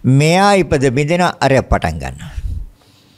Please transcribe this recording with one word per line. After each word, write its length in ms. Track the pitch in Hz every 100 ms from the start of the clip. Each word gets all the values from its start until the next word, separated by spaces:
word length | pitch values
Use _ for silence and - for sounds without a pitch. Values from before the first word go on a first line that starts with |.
මෙයා 540 | - 135 156 175 202
ඉපද 360 | 196 175 151 135
බිඳෙන 380 | 123 147 175 175 -
අරය 220 | 135 135
පටන් 360 | - 98 87 80
ගන්නවා. 420 | 65 65 - - - - - - _ _ _